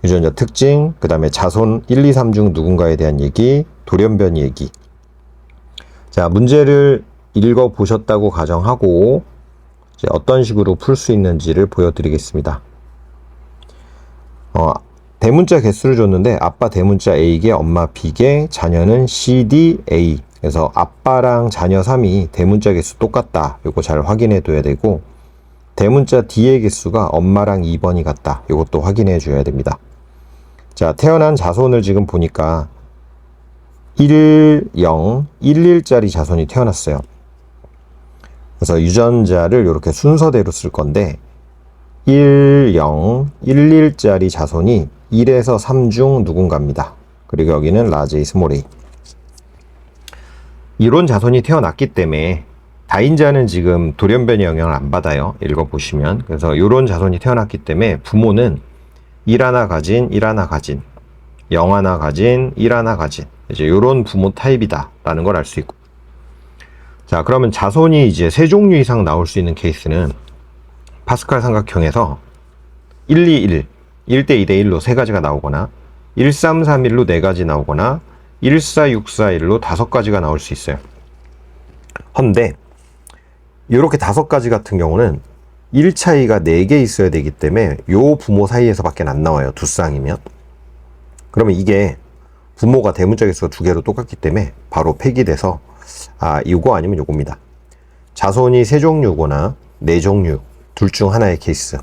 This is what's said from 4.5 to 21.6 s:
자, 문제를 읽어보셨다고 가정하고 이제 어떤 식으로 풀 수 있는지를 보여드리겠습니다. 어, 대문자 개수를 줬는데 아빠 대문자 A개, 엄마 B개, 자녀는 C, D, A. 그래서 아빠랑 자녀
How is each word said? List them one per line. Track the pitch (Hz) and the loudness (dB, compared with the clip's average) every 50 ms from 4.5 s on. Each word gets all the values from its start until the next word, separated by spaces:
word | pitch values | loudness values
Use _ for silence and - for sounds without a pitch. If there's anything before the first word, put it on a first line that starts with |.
| 64 - 71 65 _ - _ _ _ _ _ _ _ _ _ _ _ _ _ _ _ - _ - _ - - - - - - - | -4 -8 -12 -12 _ -18 _ _ _ _ _ _ _ _ _ _ _ _ _ _ _ -20 _ -20 _ -20 -20 -20 -20 -20 -20 -8
자, | - - 87 85 | -4 -2 -2 0
문제를 | 85 101 120 123 135 151 147 139 143 143 143 139 135 107 - _ _ _ _ _ _ | 2 2 2 4 4 4 4 4 4 4 4 4 2 2 -2 _ _ _ _ _ _
읽어보셨다고 | 107 101 117 120 123 127 120 104 - 101 95 113 107 107 - 110 104 104 104 | 0 2 2 4 4 2 0 0 -2 -2 0 0 -4 -2 -2 -2 0 0 -2
가정하고 | 87 85 82 78 85 85 90 113 127 123 - 95 87 85 95 113 135 160 180 - - - - _ _ _ _ _ _ _ _ _ _ _ | -2 -2 -4 -2 -2 -2 0 -2 -2 0 2 2 4 4 4 2 2 0 -4 -10 -20 -20 -20 _ _ _ _ _ _ _ _ _ _ _
이제 | - - | -4 -2
어떤 | - 80 - - 131 131 123 | -2 -2 0 2 2 2 2
식으로 | 110 110 104 101 95 92 | 0 0 0 0 0 -2
풀 | 87 - - 135 | -2 0 -2 -2
수 | 135 - - | -2 0 -2
있는지를 | 117 104 95 90 85 80 76 80 78 87 98 | 0 0 2 0 0 -2 -2 -2 0 0 0
보여드리겠습니다. | 98 - - 87 85 80 - 76 76 76 76 - - - 76 71 76 73 - - - - - - - - - - - - - - - - - - - - - - - - - - - - - - _ - - - - - - - - - | 0 0 0 0 0 0 -2 -4 -4 -4 -4 -6 -6 -8 -6 -6 -6 -8 -8 -12 -18 -20 -20 -20 -20 -20 -20 -20 -20 -20 -20 -20 -20 -20 -20 -20 -20 -20 -20 -20 -20 -20 -20 -20 -20 -20 -20 -20 _ -20 -20 -20 -20 -20 -20 -20 -8 -4
어, | - 82 80 - - _ _ _ _ _ _ _ _ | -2 0 0 -2 -4 _ _ _ _ _ _ _ _
대문자 | - 113 127 160 185 175 185 156 | 0 2 4 4 4 4 2 2
개수를 | 110 110 - - - 135 131 | 2 2 -2 0 0 0 2
줬는데 | 117 113 98 95 90 95 123 113 78 | 2 2 2 2 2 2 0 0 0
아빠 | - 87 - _ 123 117 | -2 -4 -4 _ -4 -2
대문자 | - 98 90 101 101 95 - 101 90 | -2 0 2 2 0 2 2 0 2
A개, | 73 80 85 85 82 87 113 | 2 2 2 0 2 2 0
엄마 | 110 - 78 80 82 87 82 80 | 0 2 0 0 0 0 -2 -2
B개, | - - - 82 73 - 117 135 143 147 151 156 | -6 -8 -10 -10 -2 0 2 2 2 0 -2 -4
자녀는 | - - - 85 85 85 85 95 113 127 131 123 | -6 -6 -4 0 0 2 2 2 2 2 0 -2
C, | - - - - 123 127 123 107 | -4 -6 -2 0 2 2 2 2
D, | 135 151 165 165 165 - - - | 4 4 4 4 2 -2 -4 -2
A. | - 82 87 85 78 65 - _ _ _ | 0 0 2 0 -2 -4 -8 _ _ _
그래서 | - 78 71 82 80 - - | -6 -4 -2 -2 -2 -2 -2
아빠랑 | - 87 - - _ _ 131 131 127 123 127 123 120 117 117 | -2 -4 -4 -6 _ _ 0 0 2 2 2 0 0 -2 -2
자녀 | 101 - | -4 -2